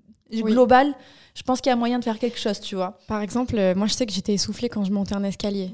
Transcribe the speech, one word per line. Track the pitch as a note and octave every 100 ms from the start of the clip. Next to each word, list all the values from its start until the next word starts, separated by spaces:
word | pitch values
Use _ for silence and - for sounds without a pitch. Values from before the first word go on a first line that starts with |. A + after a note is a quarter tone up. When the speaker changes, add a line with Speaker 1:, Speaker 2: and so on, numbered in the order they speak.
| _ _ _
Speaker 1:
Oui. | A3
Speaker 2:
globale, | A3 A#3 A#3+ B3+ C#4+ C#4 - - -
je | -
pense | - B3+
qu'il | C#4
y |
a | A#3+
moyen | A#3 B3
de |
faire | A#3+ G#3+
quelque | A#3+ A#3+
chose, | A3+ G3+
tu | - G3
vois. | F#3 - -
Speaker 1:
Par | G#3+
exemple, | G#3 A#3+ B3 A#3
euh, | F#3+
moi, | F#3 G#3+
je |
sais | - B3
que |
j'étais | F#3+ F#3+
essoufflée | G3+ - G#3 A#3
quand | A3
je | G3
montais | G#3 G3 G3+
un |
escalier. | G3 F#3+ G#3 G3 F#3